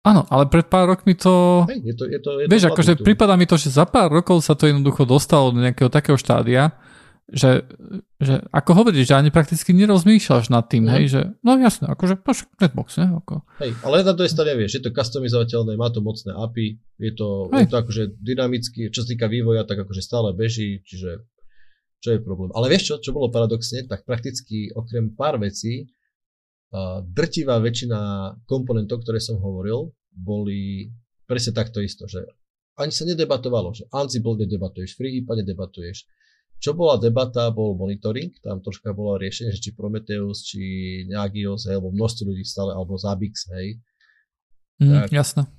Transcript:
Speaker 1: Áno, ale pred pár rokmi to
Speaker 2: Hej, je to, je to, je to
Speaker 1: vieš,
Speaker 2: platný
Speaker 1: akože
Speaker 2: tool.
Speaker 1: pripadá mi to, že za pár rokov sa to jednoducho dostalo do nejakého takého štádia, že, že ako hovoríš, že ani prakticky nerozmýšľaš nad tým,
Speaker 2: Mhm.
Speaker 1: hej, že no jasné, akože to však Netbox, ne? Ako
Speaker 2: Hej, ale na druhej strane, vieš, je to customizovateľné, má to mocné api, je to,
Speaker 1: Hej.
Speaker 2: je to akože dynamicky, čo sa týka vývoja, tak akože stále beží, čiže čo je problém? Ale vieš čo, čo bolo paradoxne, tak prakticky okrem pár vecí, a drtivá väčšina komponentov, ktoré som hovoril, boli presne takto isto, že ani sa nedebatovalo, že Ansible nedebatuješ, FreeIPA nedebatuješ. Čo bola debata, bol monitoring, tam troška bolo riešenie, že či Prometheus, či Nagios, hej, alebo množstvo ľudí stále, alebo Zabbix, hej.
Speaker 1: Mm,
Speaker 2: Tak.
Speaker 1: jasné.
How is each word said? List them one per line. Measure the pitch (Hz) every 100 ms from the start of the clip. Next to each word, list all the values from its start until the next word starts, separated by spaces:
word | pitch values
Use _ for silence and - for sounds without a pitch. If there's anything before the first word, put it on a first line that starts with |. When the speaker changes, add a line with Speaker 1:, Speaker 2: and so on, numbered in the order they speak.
Speaker 1:
Áno, | - 202 -
ale | 131 139
pred | 175
pár | 165 185 180
rokmi | 185 -
to | 180 185 180 180 180 175
Speaker 2:
Hej, | 262
je | 113
to, | 120 127
je | 143
to, | 143 143
je |
to | 151
Speaker 1:
vieš, | 214
Speaker 2:
platný | 180
Speaker 1:
akože | 160 160 165
Speaker 2:
tool. |
Speaker 1:
pripadá | - 208 214 185
mi |
to, | 175 165
že | 147
za | 131
pár | 165 262 180
rokov | 151 175 180
sa | - 151
to |
jednoducho | 156 143 139 131
dostalo | 131 135 - 151 131
do | 120
nejakého | 123 123 127
takého | 151 - 135
štádia, | - 120 117 123 147 - _ - - _ _
že, | 143 131 127 - - - 190 - _
že | 139 135 -
ako | - -
hovoríš, | 175 233 160
že | 127
ani | 139 147
prakticky | 165 147 165 - 180
nerozmýšľaš | 208 196 175 220 - 123 110
nad | 120
tým, | 117 113 113
Speaker 2:
Mhm. | 131
Speaker 1:
hej, | 143
že | 135 - 220
no | 233 262
jasné, | 254 - 143
akože | 135 180 190
to | -
však | 262 - _
Netbox, | 175 - - -
ne? | 180
Ako | 170 - - - -
Speaker 2:
Hej, | 123 117
ale | 135 156
na | 190 175
druhej | 180
strane, | 160 151 131
vieš, | 104 131
je | 127
to | -
customizovateľné, | 120 143 127 120 117 117 110 107
má | 120
to | 117
mocné | 104 110 101
api, | 90 113 117 107 110 _ _
je | 147
to, | 113 107 98 95
Speaker 1:
Hej. | 269
Speaker 2:
je | 185
to | 123
akože | 117 107 107 -
dynamicky, | 107 127 127 123 120 - 110
čo | 127
sa | 117
týka | 120 113
vývoja, | 120 113 113 107
tak | 101
akože | 95 98
stále | - 120 110
beží, | 90 113 117 104 98
čiže | _ 92 92 85 - _ - - - _ _ _
čo | - 110
je |
problém? | 101 92 92
Ale | 113 127
vieš | 185 190
čo, | 151
čo | -
bolo | 131 123
paradoxne, | 117 117 113 117 120
tak | 127 98 -
prakticky | 120 123 131 _ 107 104
okrem | 120 117 120 110
pár | - 139 143
vecí, | 101 - 113 123 151 _ _ _ _ _ _ _ _
a | 101 92 92
drtivá | 92 90 160 165 139 120
väčšina | 113 117 123 107 104 98 95 - _
komponentov, | 135 127 113 104 117
ktoré | 117 113
som | - 110
hovoril, | 95 92 98 120 160 _ _
boli | 95 92 104 104 98 98 98 101 117 _ _ _
presne | 123 117
takto | 113 107 -
isto, | 101 - 95
že | 92 - _ _ _ _ -
ani | 147
sa | 151
nedebatovalo, | 165 165 151 135 123 120 90
že | - -
Ansible | 135 143 117 113 107
nedebatuješ, | 101 98 92 90 92
FreeIPA | - 131 127 123 113
nedebatuješ. | 98 95 92 - 87 - _ _ _ _ _ -
Čo | -
bola | 156 170
debata, | 127 117 117 127 120 117
bol | 110 107
monitoring, | 92 95 101 110 113 175 _
tam | - 98
troška | 95 92 -
bolo | 98 104 98
riešenie, | 95 - 117
že | 101
či | -
Prometheus, | - 104 110 107 104 101 98 -
či | 101 95 95 92 92
Nagios, | 92 101 101 104 101 101 101
hej, |
alebo | 98 92
množstvo | 98 113 117
ľudí | 98 95 95
stále, | - 98
alebo | 92 90
Zabbix, | 95 101 98 101 107 -
hej. | 90 95 117 _ _ _ _ _ _ _ _ _ _
Speaker 1:
Mm, | 143 143
Speaker 2:
Tak. | 101
Speaker 1:
jasné. | 143 143 - 139